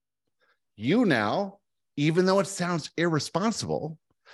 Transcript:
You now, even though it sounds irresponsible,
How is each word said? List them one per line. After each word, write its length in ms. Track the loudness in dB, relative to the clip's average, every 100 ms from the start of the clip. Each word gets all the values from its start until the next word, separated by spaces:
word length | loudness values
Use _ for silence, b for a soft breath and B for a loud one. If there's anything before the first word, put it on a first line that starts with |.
| _ _ _ _ _ _ _ -8
You 280 | 0 2 4
now, 540 | 4 2 0 -4 -8 _ _ _ -2
even 280 | 0 2 4
though 140 | 2
it 80 | 0
sounds 440 | -4 -4 -4 -6 -2
irresponsible, 1000 | 0 0 -2 -2 -2 -4 -4 -4 -6 -12 _ _ b